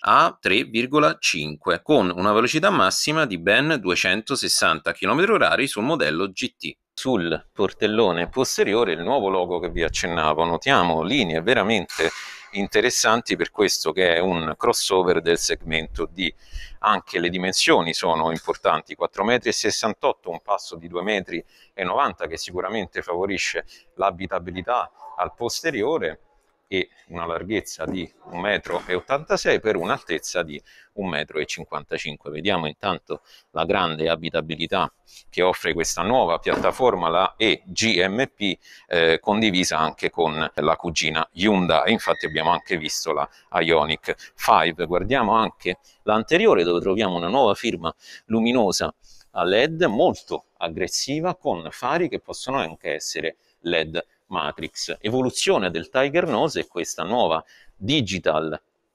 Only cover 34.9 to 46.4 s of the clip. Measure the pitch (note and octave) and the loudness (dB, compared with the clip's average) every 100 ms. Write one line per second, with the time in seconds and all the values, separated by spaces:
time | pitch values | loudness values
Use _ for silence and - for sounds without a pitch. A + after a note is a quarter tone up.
34.9 | - _ - - - F2+ F2 F2 E2 D#2 | -4 _ -20 -8 2 2 2 -2 0 -2
35.9 | - F2+ B2+ F2+ D#2+ F#2+ - G#2+ - B2+ | 0 2 2 2 0 0 0 0 2 2
36.9 | F#2+ E2 E2+ F#2+ - A2 D2 F#2 F2 A2+ | 2 2 2 2 2 0 0 -2 -2 2
37.9 | F2 F#2+ G#2+ C3+ - G2+ D#2+ - - - | 2 2 0 -4 -2 -4 -4 -10 -20 -2
38.9 | E2+ E2 E2 - G#2 A2 F#2 F2+ D#2 D#2 | 2 4 2 2 2 4 2 2 0 -2
39.9 | - E2 - D#2+ D#2 D#2 - D#2 D#2+ F2 | -2 -4 0 0 0 -4 0 0 0 -2
40.9 | D#2 D#2 D#2+ D#2+ - G#2 F#2+ E2+ D#2 D#2+ | -2 -2 -2 -4 0 2 4 4 4 4
41.9 | A2+ F#2+ - E2+ D2+ D#2+ E2+ - F2 D2+ | 0 0 -2 -2 0 0 0 -2 -6 -4
42.9 | - E2 D2 D2 - _ F2 E2 D#2+ D2+ | -4 -2 -2 -4 -8 _ 0 4 4 2
43.9 | D#2 - - - - - G2+ E2+ E2 E2+ | -2 -6 -8 -10 -4 4 4 4 0 -2
44.9 | F2 G2 C3+ A2+ A2+ F#2+ - F2+ F#2 _ | -2 0 0 2 2 0 -4 -6 -6 _
45.9 | _ - G#2+ - E3+ | _ 0 0 2 2